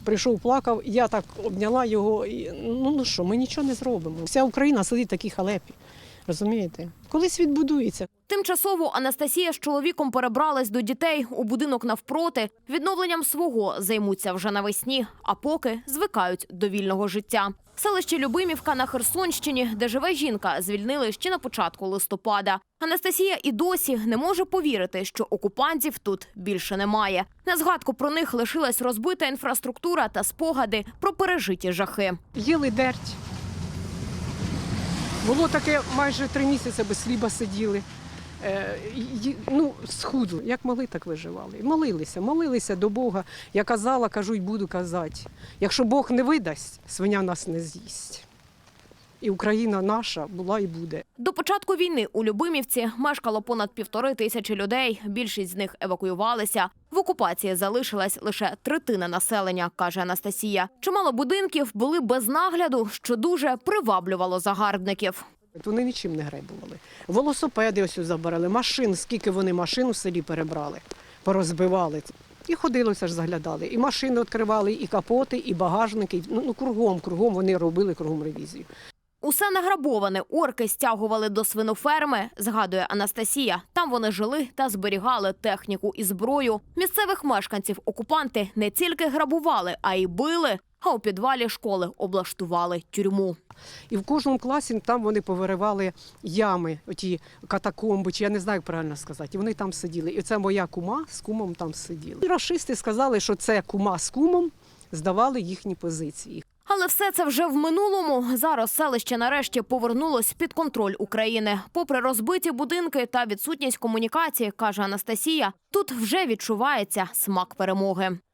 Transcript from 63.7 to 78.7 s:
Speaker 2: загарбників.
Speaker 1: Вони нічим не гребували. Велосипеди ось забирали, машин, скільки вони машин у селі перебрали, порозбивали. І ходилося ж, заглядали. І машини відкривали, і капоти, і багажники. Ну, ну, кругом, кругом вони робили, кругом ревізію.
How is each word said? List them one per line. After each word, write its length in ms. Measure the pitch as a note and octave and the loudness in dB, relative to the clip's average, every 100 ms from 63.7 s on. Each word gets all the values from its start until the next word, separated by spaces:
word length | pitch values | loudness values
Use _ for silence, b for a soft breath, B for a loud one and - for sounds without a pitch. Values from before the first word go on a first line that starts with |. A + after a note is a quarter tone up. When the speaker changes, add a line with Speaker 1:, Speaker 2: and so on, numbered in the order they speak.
| G#4 B3 F#3+ F3 F#3 F#3 F#3 | 0 4 2 2 0 0 0
Speaker 2:
загарбників. 840 | F#3+ G3 G#3 G3 F#3 G3 G3+ F#3+ - _ _ E3 G#3+ | 0 2 2 0 -2 0 -2 -4 -14 _ _ -12 -2
Speaker 1:
Вони 180 | A3 | 0
нічим 320 | B3 A#3+ F#3 D#3 | 0 -2 -4 -4
не 80 | |
гребували. 540 | D3 C#3 C#3+ - - - B B B | -4 -8 -14 -16 -14 -16 B B B
Велосипеди 760 | F#3+ C#4+ C#4+ D#4 A3 A3 G3+ | 2 2 2 0 2 2 2
ось 160 | F#3 - | 0 -2
забирали, 500 | E3 E3 E3 E3+ F3 | -2 -2 0 0 2
машин, 460 | A3 B3 - A#3 F3+ | 2 0 0 2 0
скільки 360 | - A3+ G#3 | -2 -2 0
вони 220 | F#3+ F#3+ | 0 2
машин 340 | F3+ F3 - B3+ | 0 0 0 0
у 60 | |
селі 280 | A3+ G3 F3 | 0 -2 -4
перебрали, 580 | D3+ D#3+ D#3+ D#3+ D3 - - B B B | -4 -4 -4 -4 -8 -10 -14 B B B
порозбивали. 800 | - F#3+ E3+ E3 F#3 F#3 E3+ D3+ - - - - - | 2 2 2 2 4 4 2 -2 -10 -18 -20 -20 -6
І 80 | E4 | 0
ходилося 520 | E4 B3 A#3 G3+ F3 | 2 4 2 2 -2
ж, 60 | |
заглядали. 540 | E3+ E3 E3+ D#3+ D#3 - | -2 -2 -2 -4 -6 -4
І 100 | A#3 | 0
машини 440 | C4+ - C4 A#3+ | 0 2 0 0
відкривали, 520 | A#3 A3+ G#3+ G#3+ G3+ | 0 0 2 2 2
і 140 | G#3+ A3+ | 0 -2
капоти, 500 | G#3 - A#3+ C4 B3 | -2 2 2 2 -2
і 160 | B3 | -2
багажники. 680 | F3+ F3+ F#3 A3+ G#3+ G3 F#3 F3+ | 0 2 2 0 0 -2 -4 -2
Ну, 140 | A3+ C#4 | -2 -2
ну, 80 | |
кругом, 460 | A3 C4 A3 A#3 F3+ | -2 -2 2 2 2
кругом 340 | D#3+ F3 A#3 | -2 2 2
вони 240 | F#3 F#3+ F#3 | 4 2 4
робили, 360 | E3 E3 G3+ | 2 2 2
кругом 300 | E3 D#3 D#3 | 0 -2 -2
ревізію. 420 | D3+ D3+ D3+ - - | -4 -8 -12 -14 -16